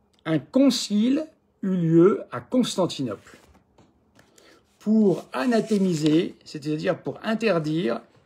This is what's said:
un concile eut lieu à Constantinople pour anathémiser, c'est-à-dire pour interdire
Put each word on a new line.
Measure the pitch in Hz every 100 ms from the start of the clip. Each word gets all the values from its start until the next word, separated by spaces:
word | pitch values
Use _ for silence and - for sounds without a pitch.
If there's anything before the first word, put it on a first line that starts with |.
| _ _
un | - 160
concile | - 262 277 - - 208 233 294 320 _ _ _
eut | 196 185
lieu | 165 165 180 - -
à | 123
Constantinople | - 254 233 - 170 - 127 98 - - _ _ _ _ _ _ _ _ _ _ _ _ _ _
pour | 208 220 208 156 -
anathémiser, | 254 262 226 - 208 190 165 156 156 202 -
c'est-à-dire | - 156 143 151 185 165
pour | - -
interdire | 214 220 226 170 151 156 214 233 - _